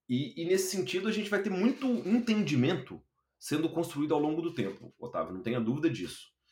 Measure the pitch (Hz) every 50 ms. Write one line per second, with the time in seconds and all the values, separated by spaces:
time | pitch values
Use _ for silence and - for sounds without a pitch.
0 | _ - 123 127 151 - - 165 165 175 190 190 - - 208 185 - - 170 190
1 | 214 220 202 214 202 - 208 196 196 202 185 180 208 254 - - 269 254 240 196
2 | - 180 226 247 226 226 214 214 190 139 147 123 123 - - - - - - -
3 | - _ _ _ _ _ _ _ - - 147 151 165 156 156 165 170 165 139 143
4 | 151 151 160 147 151 151 156 165 160 170 - - 107 98 95 - - - - -
5 | - 80 - 85 80 87 92 92 90 110 123 123 110 107 135 151 160 156 117 95
6 | 87 80 - - - - _ _ _ _